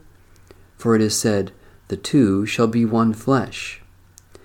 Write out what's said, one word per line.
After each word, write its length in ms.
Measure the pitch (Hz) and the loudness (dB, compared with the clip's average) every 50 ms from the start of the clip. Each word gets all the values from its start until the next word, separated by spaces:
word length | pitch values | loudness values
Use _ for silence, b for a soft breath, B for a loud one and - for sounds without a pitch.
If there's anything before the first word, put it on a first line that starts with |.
| - - b b b b b b b b b b b b b | -12 -20 b b b b b b b b b b b b b
For 180 | - - 117 113 | -6 0 2 2
it 60 | 110 | 2
is 140 | 107 107 - | 2 0 0
said, 360 | - - 113 104 101 95 95 b b b b b b b - | 0 0 0 0 0 -2 -4 b b b b b b b -10
"The 80 | 101 | -10
two 480 | 95 - - - 143 120 98 95 98 107 | -10 -6 0 2 4 4 4 2 0 -2
shall 220 | 113 - - 117 | -2 0 0 0
be 180 | 113 113 120 117 | 0 2 0 0
one 280 | 110 113 113 113 113 107 | 2 2 2 2 2 0
flesh." 680 | 110 - 135 135 123 98 - - - - - - - - - - - _ _ _ - b b b b b | -2 -2 0 0 0 0 -4 -8 -12 -14 -14 -14 -16 -20 -20 -20 -20 _ _ _ -20 b b b b b